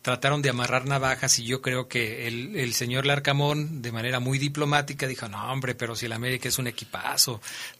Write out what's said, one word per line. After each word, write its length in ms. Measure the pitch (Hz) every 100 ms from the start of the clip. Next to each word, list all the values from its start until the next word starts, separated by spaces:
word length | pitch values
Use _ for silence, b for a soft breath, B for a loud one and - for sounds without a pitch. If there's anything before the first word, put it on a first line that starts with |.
trataron 400 | - 123 139 147
de 80 | 139
amarrar 360 | 123 120 127 135
navajas 520 | 139 131 131 131 -
y 60 | 117
yo 160 | 127
creo 260 | 135 127 127
que 400 | 123 110 120 117
el, 280 | 120 135 208
el 160 | 123
señor 320 | 113 120 127 139
Larcamón, 760 | 143 143 139 143 147 151 156
de 100 | 117
manera 260 | 113 120 127
muy 200 | 127 135
diplomática, 680 | 143 147 147 147 143 143 135
dijo, 200 | 127 117
"No, 220 | 101 110
hombre, 200 | 135 123 120
pero 200 | 117 110
si 100 | 117
el 40 |
América 360 | 113 123 127 123
es 80 | 123
un 100 | 123
equipazo, 720 | 117 110 98 - - - 110 B B B